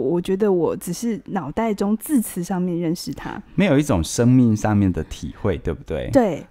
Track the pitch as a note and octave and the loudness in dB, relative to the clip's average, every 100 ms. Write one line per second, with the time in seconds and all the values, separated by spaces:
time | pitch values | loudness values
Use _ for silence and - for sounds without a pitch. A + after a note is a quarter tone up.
0 | C3 F3 F3 F#3+ G#3 F#3 D3 F2 - F3 | 0 -2 0 0 2 2 0 -2 -6 -6
1 | A#3 G#3 - F#3+ C#3+ F#3 A3+ G3+ G3+ G#3+ | -4 -4 -6 -8 -6 -4 -2 -2 -2 -2
2 | - D4 G#3+ - F3 F#3 F3+ E3+ E3+ F3 | 0 -2 0 -6 -4 -2 -2 -2 -2 -4
3 | - - - A2 - - G3 C#3 D3+ G2+ | -6 -10 -10 -12 -8 0 4 4 4 0
4 | D#2 - A#2+ B2+ A#2+ G#2+ A2+ G#2 G2 D#2+ | 0 2 6 6 6 4 2 4 4 2
5 | D#2 - - - G#2+ D2+ - D#2+ - D2 | -4 -8 -12 -4 -2 -2 -4 -6 -6 -6
6 | B1+ C4+ A3 - - | 0 2 2 -2 -10